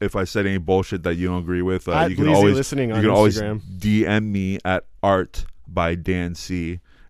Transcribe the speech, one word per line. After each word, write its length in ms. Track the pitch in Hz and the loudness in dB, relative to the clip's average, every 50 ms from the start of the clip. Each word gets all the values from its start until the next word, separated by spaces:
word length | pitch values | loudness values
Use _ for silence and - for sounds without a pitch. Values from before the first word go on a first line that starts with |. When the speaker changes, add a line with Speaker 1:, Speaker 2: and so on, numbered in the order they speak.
Speaker 1:
if 160 | 104 98 - | -4 -4 -2
I 80 | 101 95 | -2 -4
said 220 | - - 107 98 | -2 -2 -2 0
any 120 | 98 95 95 | 0 -2 -2
bullshit 460 | 82 78 92 95 92 - 104 90 80 | 0 2 2 2 2 -2 -6 -4 -4
that 100 | 87 85 | -4 -2
you 140 | 87 90 90 | -2 -2 -2
don't 100 | 90 90 | -2 -4
agree 200 | 85 85 87 90 | -4 -4 -4 -2
with, 240 | 87 92 92 92 - | -2 -2 -2 -2 -2
uh, 60 | 90 | -2
Speaker 2:
At 180 | 85 - - 87 | 0 0 0 0
Speaker 1:
you 60 | 90 | 0
can 80 | - 147 | 0 2
Speaker 2:
Bleezy 100 | 78 85 | 4 6
Speaker 1:
always, 200 | 101 104 101 101 | 6 6 6 4
Speaker 2:
Listening 320 | 135 139 - - 139 127 117 | 2 -2 -2 -4 -4 -2 -2
Speaker 1:
you 80 | 110 | 0
Speaker 2:
on 60 | 104 | 2
Speaker 1:
can 80 | 107 107 | 2 4
always 300 | 95 104 107 104 95 107 | 6 6 6 6 4 0
Speaker 2:
Instagram. 200 | 104 104 107 104 - 92 95 92 | -2 -4 -4 -6 -8 -12 -10 -4
Speaker 1:
D 260 | 90 107 107 107 104 | 0 2 2 2 2
M 280 | 90 104 107 107 107 | 2 2 0 0 0
me 260 | 101 98 95 95 98 - - | -2 -2 -2 -2 -4 -4 -2
at 220 | 92 92 90 - - - - | -2 -2 -2 -4 -8 -8 -2
Art 440 | - 98 98 95 90 - - - - - - - - - | 2 2 2 2 0 -2 -4 -6 -6 -6 -10 -14 -18 -8
by 260 | 85 90 85 85 87 | -4 -2 0 0 -2
Dan 400 | 87 78 95 92 90 87 87 85 | -2 -2 -2 -2 -2 -2 -4 -6
C. 460 | - - - 92 87 82 82 87 87 - _ - - - | -8 -8 -6 -4 -4 -4 -4 -6 -8 -12 _ -20 -20 -20